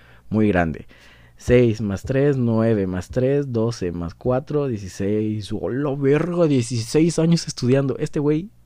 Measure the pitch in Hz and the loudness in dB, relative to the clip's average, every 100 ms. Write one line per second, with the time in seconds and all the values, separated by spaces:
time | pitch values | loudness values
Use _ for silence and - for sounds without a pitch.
0 | - - - 107 107 90 85 73 - - | -20 -20 -4 0 2 2 0 -4 -12 -20
1 | - - - - - 123 120 110 107 98 | -20 -20 -20 -10 2 4 4 2 -4 -4
2 | - 135 143 135 117 113 113 107 95 90 | -2 0 0 2 0 2 2 2 0 -4
3 | - 127 127 143 139 117 113 117 90 85 | -4 -2 0 0 -2 -2 -2 -2 -6 -6
4 | 85 - 127 127 - 147 143 107 98 - | -8 -6 -2 -2 -2 -4 -2 -4 -8 -6
5 | 98 107 107 107 95 107 85 123 147 139 | -2 0 -2 -4 -6 -6 -4 -2 -4 0
6 | 135 147 165 175 165 135 117 120 113 151 | 2 2 2 0 2 2 0 -4 -2 2
7 | 170 160 165 170 - - 120 135 139 - | 2 2 2 2 0 -4 2 2 2 -2
8 | 151 165 143 156 196 - | -4 -2 0 0 -4 -14